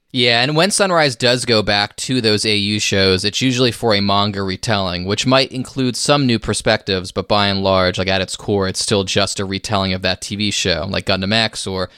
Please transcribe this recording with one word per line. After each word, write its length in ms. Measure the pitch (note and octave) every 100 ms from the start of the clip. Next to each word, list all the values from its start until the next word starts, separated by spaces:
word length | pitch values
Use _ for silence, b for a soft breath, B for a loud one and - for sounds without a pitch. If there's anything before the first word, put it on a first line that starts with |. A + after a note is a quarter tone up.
| _
Yeah, 320 | B2+ A#2+ A#2
and 120 | C3+ D#3
when 160 | F#3+
Sunrise 460 | - G3 E3+ D3 A2+
does 260 | A#2+ B2
go 180 | A#2+ A2
back 360 | G2 G2+ G#2 -
to 240 | - B2+
those 240 | A2 G#2 A2
A 100 | G#2
U 240 | G2+ G#2
shows, 460 | - G2 F#2+ F#2 G#2
it's 160 | -
usually 320 | C3 B2 B2
for 200 | - A#2
a 60 | G2+
manga 420 | G2+ G2+ G#2 G2
retelling, 600 | F#2+ F#2 - G2+ F#2+ F2
which 240 | F#2 G#2+ B2+
might 240 | C3 C3+
include 460 | B2+ B2 C3+ B2+ A#2
some 280 | - D3 C3
new 140 | A2+
perspectives, 720 | - G#2 A#2+ G#2+ - F#2 F2+
but 160 | G2+ -
by 200 | G#2 G2+
and 140 | G2
large, 360 | F#2+ F#2+ F#2 F#2
like, 100 | F#2
at 140 | F#2+
its 160 | F#2 -
core, 320 | - G2+ F#2+
it's 120 | -
still 220 | - G#2
just 380 | F#2+ G2+ F#2+ -
a 40 | G2
retelling 460 | G2 - G2+ F#2+
of 120 | F#2
that 180 | F#2+ F#2
T 160 | - G2+
V 140 | G#2
show, 360 | - G2 D#2+ G2
like 160 | F#2 F#2+
Gundam 280 | F#2+ F#2+
X 340 | A2+ A2 - G2+
or 220 | F#2 F2+